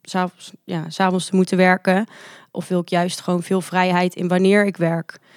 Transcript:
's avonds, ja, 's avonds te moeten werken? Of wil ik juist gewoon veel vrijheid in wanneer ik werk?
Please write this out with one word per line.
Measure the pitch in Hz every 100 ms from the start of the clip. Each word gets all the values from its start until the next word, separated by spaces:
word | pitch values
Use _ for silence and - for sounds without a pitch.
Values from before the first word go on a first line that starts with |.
's | - 185
avonds, | 180 - - -
ja, | - 175 160
's | -
avonds | 185 185 -
te | 185
moeten | 185 185
werken? | 185 185 - 185 220 - - - -
Of | - 175
wil | 180
ik | 175
juist | 175 175 -
gewoon | - 175
veel | 170 190
vrijheid | 170 185 185 180 180 -
in | 175
wanneer | 180 190 202 208
ik | 180
werk? | 170 165 - - _